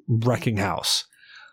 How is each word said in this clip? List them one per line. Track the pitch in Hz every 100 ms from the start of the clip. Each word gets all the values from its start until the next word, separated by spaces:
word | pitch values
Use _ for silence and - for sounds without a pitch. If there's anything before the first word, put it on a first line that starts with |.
| -
wrecking | 113 117 113 123 101
house. | 98 71 - - - _ - - -